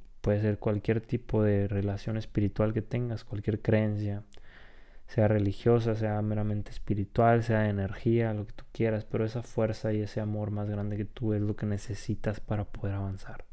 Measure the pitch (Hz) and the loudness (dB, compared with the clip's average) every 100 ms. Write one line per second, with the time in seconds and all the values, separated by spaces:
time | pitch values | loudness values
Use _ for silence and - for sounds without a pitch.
0 | - - - 104 107 101 113 104 - 113 | -10 -6 0 2 2 0 0 0 0 -2
1 | - 120 - 110 107 101 101 104 101 98 | -2 -6 -2 2 4 2 2 0 -2 -4
2 | - 110 - - 101 - 107 113 104 123 | -4 -6 -4 0 0 2 0 0 -4 -4
3 | 120 110 - 104 110 107 - 107 107 104 | -4 -6 -8 -8 -4 -2 2 2 2 -2
4 | 104 101 - - - - - - - - | -4 -6 -10 -16 -18 -18 -20 -20 -20 -18
5 | - - 107 107 101 98 117 120 113 110 | -6 2 4 4 2 2 4 4 4 0
6 | 110 107 107 107 107 104 104 - - 101 | 0 -2 -2 0 0 -2 -4 -6 6 6
7 | 98 - 117 117 113 110 107 101 98 - | 6 6 8 6 6 4 4 2 -2 -2
8 | 117 117 113 104 101 - - - 113 107 | 2 2 2 -2 -6 -10 -10 -2 0 0
9 | - 113 110 117 - - 110 107 110 107 | -2 -2 -2 -4 -6 0 0 0 0 0
10 | 101 - 107 107 104 104 104 104 101 104 | -2 -2 -2 -2 -2 -2 -2 -2 -2 -4
11 | 104 - 110 104 104 101 107 101 - 98 | -6 -4 0 2 0 -2 -2 -4 -4 -8
12 | - 104 117 104 - 107 101 - 101 98 | -4 -4 -2 -4 -2 -4 -4 -6 -4 -4
13 | 98 98 - 113 - | -6 -6 -10 -12 -12